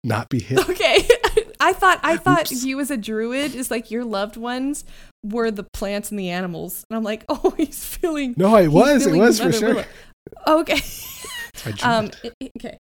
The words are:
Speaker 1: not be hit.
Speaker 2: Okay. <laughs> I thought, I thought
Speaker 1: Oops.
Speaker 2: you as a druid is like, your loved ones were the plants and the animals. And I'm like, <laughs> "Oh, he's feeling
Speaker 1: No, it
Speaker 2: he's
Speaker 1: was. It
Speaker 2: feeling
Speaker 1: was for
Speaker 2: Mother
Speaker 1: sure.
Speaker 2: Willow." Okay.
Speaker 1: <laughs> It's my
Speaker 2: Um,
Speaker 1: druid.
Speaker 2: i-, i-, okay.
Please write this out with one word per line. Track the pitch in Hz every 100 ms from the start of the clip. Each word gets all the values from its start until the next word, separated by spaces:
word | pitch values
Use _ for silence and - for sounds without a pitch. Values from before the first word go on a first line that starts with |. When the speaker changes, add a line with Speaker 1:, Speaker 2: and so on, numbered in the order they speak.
Speaker 1:
not | 120 107 -
be | 127
hit. | - 131 349
Speaker 2:
Okay. | 359 403 311 - 466 427
<laughs> | - 440 -
I | 311
thought, | 370 381 349
I | 285 330
thought | 370 359 302
Speaker 1:
Oops. | 254 262
Speaker 2:
you | 262
as | 277
a | 277
druid | 202 220 226 262 294
is | 240 254
like, | 240 226
your | 226
loved | 240 202 208 226
ones | 233 254 269 294 - - - _
were | 208 226 226
the | 208 196
plants | - 196 202 208
and | 208
the | 185
animals. | 175 185 165 170 - -
And | 226
I'm |
like, | 214 220 -
<laughs> |
"Oh, | 294 403 -
he's | 320 -
feeling | - - 349 302 269 240
Speaker 1:
No, | 190 220
it |
Speaker 2:
he's | 170
Speaker 1:
was. | 156 262 285
It | 208
Speaker 2:
feeling | 160
Speaker 1:
was | 233 214
for | 208
Speaker 2:
Mother | 220
Speaker 1:
sure. | 214
Speaker 2:
Willow." | 240 - - - _ - - - 311
Okay. | 320 294 -
Speaker 1:
<laughs> | - - - - 960 -
It's | - - -
my | 247 226
Speaker 2:
Um, | 214
Speaker 1:
druid. | - 240 -
Speaker 2:
i-, |
i-, | 262 220
okay. | 247 -